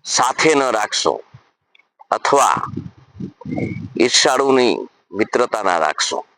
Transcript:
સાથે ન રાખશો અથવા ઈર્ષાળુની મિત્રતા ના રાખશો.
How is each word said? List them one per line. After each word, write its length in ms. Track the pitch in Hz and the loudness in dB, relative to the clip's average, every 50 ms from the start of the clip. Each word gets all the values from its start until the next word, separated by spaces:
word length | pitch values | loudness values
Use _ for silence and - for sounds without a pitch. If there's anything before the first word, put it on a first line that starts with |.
| _ | _
સાથે 460 | - - - 127 127 135 - - 156 156 | -2 0 0 0 0 0 2 2 4 4
ન 60 | 139 135 127 110 | 4 2 2 0
રાખશો 360 | 110 107 101 - - - 80 58 - - _ - - _ _ _ _ _ _ _ _ _ _ _ _ - _ 101 | -2 -2 -2 -4 -2 -2 -2 -2 -4 -8 _ -20 -20 _ _ _ _ _ _ _ _ _ _ _ _ -6 _ -4
અથવા 420 | - - - 139 139 127 95 65 - - - - - - - _ - - _ _ - - - - _ - - - - - - - - - - - - - | -2 0 2 4 4 4 4 2 -2 -4 -8 -10 -12 -12 -12 _ -20 -20 _ _ -14 -14 -14 -12 _ -10 -8 -6 -6 -6 -6 -6 -8 -10 -10 0 0 0
ઈર્ષાળુની 720 | 123 - - - 156 131 127 139 139 131 131 123 113 80 - - - _ _ _ _ 87 | 2 2 2 2 2 2 2 2 2 4 4 4 2 0 -2 -6 -14 _ _ _ _ -4
મિત્રતા 460 | 98 107 - - 113 123 - - 110 101 | -4 -4 0 0 0 0 0 -2 -2 0
ના 120 | 95 87 82 78 | 0 0 2 0
રાખશો. 340 | 76 76 - - - 67 - - _ _ | 0 -2 -2 -4 -4 -6 -8 -8 _ _